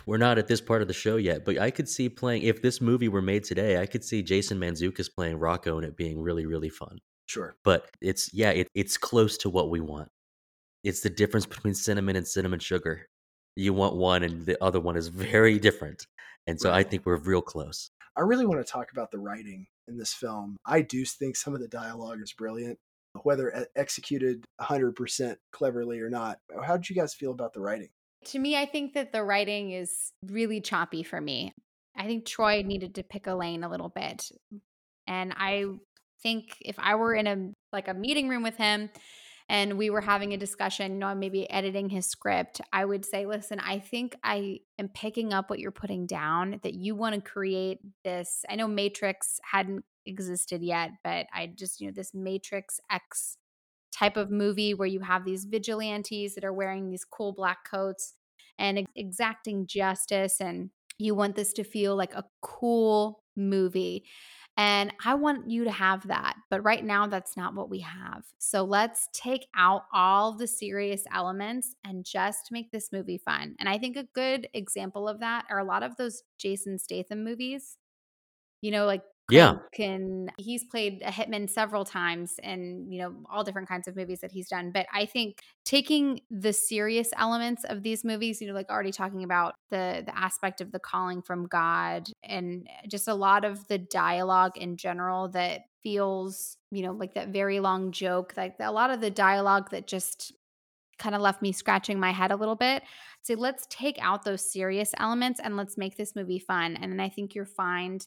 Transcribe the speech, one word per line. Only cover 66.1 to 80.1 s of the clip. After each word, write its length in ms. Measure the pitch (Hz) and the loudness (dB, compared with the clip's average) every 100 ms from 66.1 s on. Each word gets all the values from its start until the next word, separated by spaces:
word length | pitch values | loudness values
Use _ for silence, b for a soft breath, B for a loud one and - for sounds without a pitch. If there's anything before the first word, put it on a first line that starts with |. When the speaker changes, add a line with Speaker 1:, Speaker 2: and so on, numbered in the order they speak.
| - 67 220 - | -2 -2 -6 -4
Speaker 3:
but 120 | 196 | 0
right 220 | 214 226 214 | 2 2 2
now 220 | 202 208 | 2 2
that's 280 | 190 - 190 | 0 -6 -6
not 200 | 180 196 | -6 -6
what 160 | - | -6
we 80 | 190 | -8
have. 440 | 165 185 - - - - | -8 -12 -12 -12 -16 -8
So 260 | - 196 | -2 0
let's 460 | 190 202 226 - - | 4 4 2 0 -6
take 360 | - 247 254 - - | -6 -4 -4 -2 6
out 300 | 180 196 - | 6 6 2
all 420 | 196 185 196 220 214 | 4 6 6 4 0
the 80 | 233 | -4
serious 600 | - 202 196 202 196 - | -4 -4 -2 -2 -4 -4
elements 600 | 185 180 196 208 254 247 - | -2 -2 -2 -4 -4 -6 -8
and 220 | 196 185 180 | -10 -10 -6
just 460 | 190 196 214 - | 0 0 -2 -8
make 180 | 233 226 | -10 -8
this 220 | 220 - | -10 -6
movie 260 | 196 185 180 | -6 -6 -6
fun. 380 | - 143 151 - | -2 -4 -4 -4
And 80 | 190 | -2
I 120 | 214 | 0
think 180 | 254 269 | -2 -6
a 100 | 247 | -6
good 340 | 262 262 269 - | -2 0 0 -4
example 540 | 233 190 196 190 202 208 | -8 -6 -6 -6 -6 -6
of 140 | 214 | -4
that 240 | 226 233 - | -4 -4 -2
are 80 | 196 | -4
a 60 | 190 | 0
lot 160 | 196 | -2
of 140 | 247 240 | -2 -4
those 240 | 240 - _ - | -6 -6 _ -6
Jason 400 | 196 196 196 190 | -4 -4 -4 -6
Statham 460 | - 180 185 214 | -6 -6 -6 -6
movies. 540 | 220 233 254 269 - - _ _ _ _ _ _ _ - | -6 -6 -6 -8 -12 -20 _ _ _ _ _ _ _ -8
You 80 | 208 | -2
know, 140 | 208 208 | 2 2
like, 180 | 190 - _ - | 2 -2 _ 10
Speaker 1:
Yeah. 260 | 139 135 - - - | 12 12 8 -4 -4
Speaker 3:
Crank, 40 | |
and 520 | 202 190 190 | -4 -2 -4